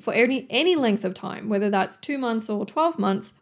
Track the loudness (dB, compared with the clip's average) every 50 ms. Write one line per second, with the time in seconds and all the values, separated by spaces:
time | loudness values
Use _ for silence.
0 | -6 0 2 2 4 4 2 0 -4 -2 0 2 4 4 4 4 4 2 2 2
1 | -2 -4 -6 -6 -10 -10 -10 -8 -4 -2 0 0 2 2 2 2 0 0 -4 -8
2 | -6 -6 -4 -2 -2 -2 -2 -2 -2 -2 -4 -4 -4 -2 0 2 2 2 2 0
3 | 0 0 0 -2 -4 -8 -14 _